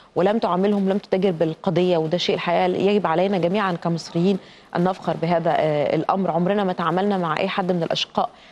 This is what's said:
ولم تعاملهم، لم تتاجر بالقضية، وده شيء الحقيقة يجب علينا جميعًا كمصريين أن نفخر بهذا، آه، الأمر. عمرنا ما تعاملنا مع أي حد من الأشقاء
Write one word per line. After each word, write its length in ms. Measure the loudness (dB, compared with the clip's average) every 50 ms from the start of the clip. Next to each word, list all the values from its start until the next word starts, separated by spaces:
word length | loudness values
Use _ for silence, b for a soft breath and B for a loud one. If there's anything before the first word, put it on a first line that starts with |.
| B B B
ولم 220 | 0 2 2 2 2
تعاملهم، 500 | 0 0 0 2 2 2 2 2 2 0
لم 80 | 0 -2
تتاجر 340 | -2 -2 -2 0 2 2
بالقضية، 680 | 0 0 0 -2 -2 -2 -2 0 0 2 2 2 2 2
وده 200 | 0 0 -2 -2
شيء 180 | 0 0 -2
الحقيقة 300 | -2 0 0 0 2 2
يجب 420 | 2 0 2 2 2 2 2 2 2
علينا 300 | 2 2 2 2 0 0
جميعًا 360 | 0 0 0 0 0 -2 -2
كمصريين 640 | -2 -2 -2 -4 -4 -4 -4 -2 0 2 2 2 0 B B B B B B B
أن 80 | 0 0
نفخر 340 | 0 0 -2 -2 -4 -4 -2
بهذا، 320 | 0 0 0 0 2 2 2 2
آه، 380 | 2 2 2 0 0 0 0
الأمر. 360 | 0 0 0 0 0 0 0
عمرنا 320 | 0 0 0 0 0 0 -2
ما 100 | -2 -2
تعاملنا 440 | -2 -2 -2 0 0 0 0 -2 -2
مع 200 | -2 -2 -2 -2
أي 100 | -4 -4
حد 240 | -2 -2 -2 -2
من 120 | 0 -2 -2
الأشقاء 460 | -2 -4 -4 -6 -6 -2 -2 -2 -4 B B B B